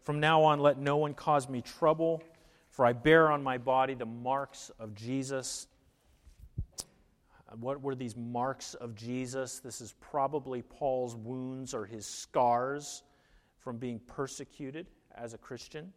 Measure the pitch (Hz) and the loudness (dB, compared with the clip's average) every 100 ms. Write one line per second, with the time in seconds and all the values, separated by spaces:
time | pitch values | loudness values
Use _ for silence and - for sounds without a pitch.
0 | - 147 156 160 156 147 143 135 143 147 | -4 0 4 8 8 8 4 4 0 2
1 | 151 139 - 147 131 127 - - 160 160 | 0 -2 2 2 2 -8 -8 2 2 4
2 | 165 160 - _ _ _ _ - 123 120 | 2 0 -6 _ _ _ _ 4 4 6
3 | 156 160 156 147 139 127 123 127 131 127 | 8 10 8 4 0 -2 2 4 4 -2
4 | 117 117 123 139 139 - - - 110 104 | -8 -6 -2 -2 -4 -12 -18 -14 -14 -10
5 | 117 135 131 135 123 - - _ _ _ | -4 -4 -2 -6 -6 -10 -14 _ _ _
6 | _ _ - - - - - - - _ | _ _ -20 -20 -14 -10 -10 -12 -16 _
7 | _ _ _ _ - 113 123 139 135 131 | _ _ _ _ -18 -10 -6 -4 -6 -6
8 | 123 113 117 120 131 135 - - 120 107 | -8 -8 -6 -2 -2 -4 -10 -10 -12 -10
9 | 113 127 127 131 127 - 127 - 113 _ | -6 -6 -4 -6 -8 -10 -12 -14 -14 _
10 | - 151 135 151 131 123 - - 143 127 | -6 -2 0 -2 -4 -8 -8 -4 -2 0
11 | 123 117 110 127 127 131 131 127 101 113 | -2 -6 -10 -8 -8 -10 -8 -8 -8 -10
12 | 98 - - 143 123 120 127 143 143 - | -12 -12 -2 2 4 4 0 -6 -10 -14
13 | _ _ _ _ _ _ - 117 123 113 | _ _ _ _ _ _ -12 -8 -8 -8
14 | - - 135 - 135 - 143 156 180 _ | -12 -8 -8 -8 -16 -12 -12 -10 -14 _
15 | _ - 117 113 - 123 - 156 175 | _ -14 -14 -14 -14 -14 -12 -14 -16